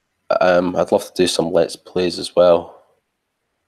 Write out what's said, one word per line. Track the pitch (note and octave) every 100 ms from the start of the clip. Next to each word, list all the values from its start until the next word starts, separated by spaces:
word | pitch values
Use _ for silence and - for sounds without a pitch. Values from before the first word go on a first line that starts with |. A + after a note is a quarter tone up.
| _ _ - -
Um, | F2+ F2 F2+ E2+
I'd | E2+
love | G2+ -
to | -
do | F2+
some | - E2
Let's | F2 E2+ -
Plays | - F#2 F2+ F2+
as | F#2 -
well. | F2+ E2+ F2 - _ _ _ _ _ _ _ _